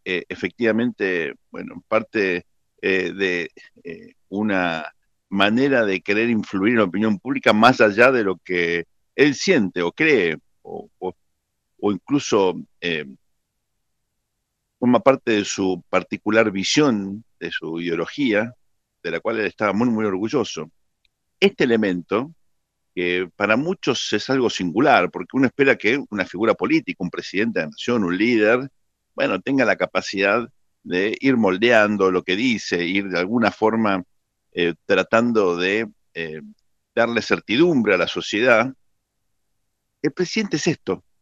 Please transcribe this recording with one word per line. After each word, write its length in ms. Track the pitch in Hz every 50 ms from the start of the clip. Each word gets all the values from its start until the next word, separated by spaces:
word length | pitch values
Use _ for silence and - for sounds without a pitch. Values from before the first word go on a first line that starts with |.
| _
eh, 180 | 95 92 85 -
efectivamente, 1080 | _ 92 - - 90 - - 120 113 110 113 120 123 110 - 104 95 92 85 80 69 - _ _ _
bueno, 320 | - 87 95 - - - _
parte, 580 | _ 110 110 110 - - 113 101 95 87 87 - _ _ _ _ _ _ _
eh, 300 | - 98 95 95 92 85 87
de, 380 | 95 98 92 90 87 82 - _ - - - _ _ _
eh, 300 | 85 82 80 - - _ _ _ _
una 600 | 95 101 107 107 98 92 90 85 82 80 76 76 _ _ _ _ _ _ _ _
manera 560 | 95 98 98 104 110 123 135 143 135 123 113
de 160 | 101 95 92
querer 280 | - - 101 107 113 120
influir 420 | 117 107 98 - - 95 95 110
en 80 | 123 113
la 60 | 104
opinión 340 | 90 82 101 107 113 107 92
pública 340 | _ 123 139 131 - 123 107
más 260 | 107 113 123 127 -
allá 320 | 117 107 98 107 120 135
de 120 | 135 120 104
lo 140 | 98 92
que 480 | - _ - 90 87 87 85 85 85 82 - _ _ _ _ _
él 200 | - 139 151 135
siente 480 | - - 196 185 139 101 90 - 90 87
o 80 | 87
cree, 480 | - - - 160 147 113 90 82 78 76 _ _ _ _ _
o, 260 | 90 87 92 104 _ _
o, 160 | _ 90 92 - _ _ _ _ _ _ _ _ _ _ _ _ _
o 100 | - 104
incluso, 640 | 101 90 - - 139 143 - - 123 104 95 92 85 80 76 _ _ _
eh, 240 | 85 87 82 78 73 67 65 _ _ _ _ _ _ _ _ _ _ _ _ _ _ _ _ _ _ _ _ _ _ _ _ _ _ _ _ _ _ _ _ _
forma 220 | 123 123 123 117
parte 320 | - 139 135 135 _ 120 110
de 120 | 104 101
su 380 | - - - 95 92 92 85 - _
particular 600 | - 92 87 - 107 98 _ 104 104 110 113 107
visión, 720 | 95 98 92 - - 147 151 143 113 101 98 98 98 110 117 _ _ _
de 120 | 87 82
su 280 | - - 82 80 80 85
ideología, 760 | 87 87 82 85 85 - - - 139 120 104 101 113 120 123 _ _ _ _ _ _ _ _ _ -
de 80 | 85
la 80 | 82 82
cual 200 | - 110 113 113
él 60 | 104
estaba 280 | 90 - - 107 101 95
muy, 160 | 104 120 127
muy 160 | 113 107 110
orgulloso. 680 | 104 95 92 107 110 147 135 107 - - 80 78 80 _ _ _ _ _ _ _ _ _ _ _ _ _ _
Este 240 | 190 196 - - 165
elemento, 720 | 123 113 110 107 98 90 87 80 _ 95 110 135 160 165 _ _ _ _ _ _ _ _ _ _ _ _
que 340 | 90 90 90 90 90 95 82 _
para 200 | - 101 101 110
muchos 560 | 120 147 170 196 - - 151 120 - - - -
es 160 | 104 - -
algo 200 | 135 135 120 -
singular, 600 | - - 95 87 78 - 151 147 123 98 90 87
porque 280 | - 87 - - -
uno 100 | 131 135
espera 300 | 120 - - 139 135 117
que 260 | - - 104 127 147 - -
una 160 | 104 101 90
figura 280 | - - 87 110 113 98
política, 500 | - 87 120 151 160 127 - 85 - 90
un 60 | 85
presidente 520 | - 87 - - - 92 110 117 98 92
de 60 | 80
nación, 360 | 76 - - - - 120 117 98
un 140 | 87 90
líder, 520 | 92 107 120 123 107 107 107 117 123 139 139 _ _ _ _ _ _ _ _ _
bueno, 240 | - - 139 104 95
tenga 240 | - 131 139 135 127
la 100 | 107 92
capacidad 720 | - 92 - - 107 - - - 98 98 98 104 120 117 123 _ _ _ _ _ _ _
de 320 | - 85 90 98 107 107 -
ir 180 | - 135 131
moldeando 720 | 117 110 95 92 95 110 123 120 110 104 104 107 98 95 92
lo 120 | 92 90 85
que 120 | - 90
dice, 500 | 101 127 131 113 95 - - 95 85 87
ir 240 | 85 95 101 98 98
de 100 | 90 85
alguna 320 | 90 95 117 123 113 101
forma, 520 | - - 107 110 110 113 110 104 95 92 90 _ _ _ _ _ _ _ _ _ _
eh, 200 | 87 87 85 85 - _
tratando 720 | - 101 92 92 - - 113 120 120 117 110 101 90 87
de, 340 | 85 90 95 101 110 113 107 - _ _ _ _
eh, 280 | 85 82 80 78 78 73 214 214 _ _ _ _ _ _ _ _
darle 260 | 117 117 117 117 110
certidumbre 720 | 101 - 104 87 - - 101 131 170 180 160 127 107 104 95
a 40 |
la 100 | 87 85
sociedad. 680 | 82 - 90 - - - 104 117 131 120 107 117 135 135 _ _ _ _ _ _ _ _ _ _ _ _ _ _ _ _ _ _ _ _ _ _ _ _ _
El 100 | - 151
presidente 460 | - - 180 165 - 220 214 202 -
es 100 | 147 -
esto. 360 | 175 135 - _ - 92 - _ _ _ _